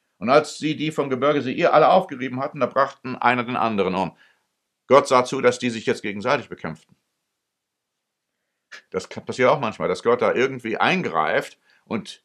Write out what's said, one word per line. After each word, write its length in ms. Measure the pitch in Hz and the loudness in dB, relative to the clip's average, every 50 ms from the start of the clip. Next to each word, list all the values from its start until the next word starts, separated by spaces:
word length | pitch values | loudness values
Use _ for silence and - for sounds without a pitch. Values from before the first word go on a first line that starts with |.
| _ _ _ _ | _ _ _ _
Und 120 | 90 113 | 0 2
als 260 | 135 151 151 - - | 4 4 4 2 -2
sie 180 | - - 151 156 | -6 -4 -4 -4
die 160 | 120 147 156 | -4 -4 -4
vom 200 | 151 - 147 139 | -4 -4 -4 -2
Gebirge 320 | 131 120 123 143 147 143 120 | -2 0 0 0 0 0 -2
Seir 320 | 127 131 - 175 - - | -4 -2 0 2 4 4
alle 160 | 151 156 139 | 6 6 6
aufgerieben 500 | 170 190 185 - 151 123 127 135 123 127 | 6 4 2 0 -4 -10 -8 -8 -6 -6
hatten, 200 | 139 - - 147 | -8 -8 -4 -4
da 60 | 127 | -4
brachten 500 | 117 - 131 139 131 - - - 127 127 | -2 0 0 0 0 -2 -8 -12 -12 -8
einer 280 | - - 120 123 123 120 | 0 2 2 2 2 0
den 120 | 117 127 | -4 -2
anderen 380 | - 95 113 110 101 95 90 92 | -2 -2 0 0 0 0 0 0
um. 220 | 92 92 85 - _ _ _ _ _ _ _ _ _ _ _ _ _ _ | 0 -2 -2 -4 _ _ _ _ _ _ _ _ _ _ _ _ _ _
Gott 200 | - 123 139 135 | 4 6 6 6
sah 180 | - 135 127 123 | 6 4 4 4
zu, 180 | 127 - 135 123 | 2 0 0 2
dass 160 | 123 123 - | 2 2 2
die 100 | - 123 | -2 -4
sich 160 | 113 113 107 | -4 -4 -2
jetzt 180 | - 113 - - | -2 -4 -2 -4
gegenseitig 460 | 110 98 104 98 123 143 135 113 - | -8 -8 -6 -2 -2 -2 -2 -4 -8
bekämpften. 480 | - - - 85 - - _ _ _ _ _ _ _ _ _ _ _ _ _ _ _ _ _ _ _ _ _ _ _ _ _ _ _ _ _ _ _ _ _ _ _ _ _ _ - - - _ | -14 -12 -10 -10 -10 -12 _ _ _ _ _ _ _ _ _ _ _ _ _ _ _ _ _ _ _ _ _ _ _ _ _ _ _ _ _ _ _ _ _ _ _ _ _ _ -20 -20 -18 _
Das 200 | - - - - | -10 -10 -10 -10
kann, 180 | - - - | -12 -12 -12
passiert 240 | - 110 - 127 123 | -8 -2 2 2 4
auch 100 | 143 151 | 4 2
manchmal, 280 | 131 110 101 - 82 87 | 0 -4 -4 -4 -4 -4
dass 140 | 90 - - | -4 -2 0
Gott 200 | 117 120 117 117 | 0 2 2 2
da 100 | 101 95 | 2 2
irgendwie 460 | 107 123 131 135 127 - 110 113 - | 2 0 0 -2 -4 -8 -6 -4 0
eingreift 800 | 95 117 165 185 160 113 80 82 80 78 90 131 - - - _ _ _ _ _ _ | 0 0 0 0 -2 -2 -2 0 0 0 0 -2 -2 -4 -10 _ _ _ _ _ _
und 400 | - 104 110 - - - - _ | -8 -8 -8 -8 -10 -16 -20 _